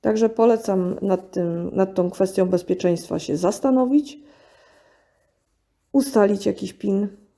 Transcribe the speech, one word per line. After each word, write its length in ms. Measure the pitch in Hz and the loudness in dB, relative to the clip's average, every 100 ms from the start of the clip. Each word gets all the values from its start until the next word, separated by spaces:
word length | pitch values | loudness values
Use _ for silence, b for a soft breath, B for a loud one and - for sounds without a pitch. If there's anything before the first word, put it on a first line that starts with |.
| 220 | 0
Także 220 | 220 226 | 2 0
polecam 680 | 226 233 226 226 190 180 - | 4 2 4 0 -2 -2 -4
nad 280 | 196 185 185 | -2 -2 -2
tym, 400 | - 170 170 175 | -4 -4 -4 -4
nad 200 | - 190 | 0 0
tą 160 | 190 180 | 0 -2
kwestią 380 | 180 190 190 185 | 0 -2 0 0
bezpieczeństwa 680 | 180 180 185 180 170 - 165 | 0 -2 -2 0 -2 -4 -8
się 180 | - 151 | -4 -2
zastanowić, 840 | 220 311 269 254 254 285 294 - b b b b b b b b b b b b _ _ _ _ _ | -2 0 0 2 2 0 0 -12 b b b b b b b b b b b b _ _ _ _ _
ustalić 540 | 277 269 226 202 202 202 | 0 2 4 4 2 -4
jakiś 260 | 196 190 | -6 -8
PIN 360 | - 202 196 202 - _ | -8 -4 -2 -2 -8 _